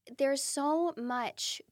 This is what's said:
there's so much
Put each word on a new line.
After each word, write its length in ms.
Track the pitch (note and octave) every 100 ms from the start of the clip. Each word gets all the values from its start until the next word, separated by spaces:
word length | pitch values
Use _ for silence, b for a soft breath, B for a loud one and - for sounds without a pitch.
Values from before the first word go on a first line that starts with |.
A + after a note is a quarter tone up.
| - B3
there's 240 | C4+ C#4
so 520 | - - C#4+ D#4 E4+ -
much 640 | A#3+ B3 A#3 - - - -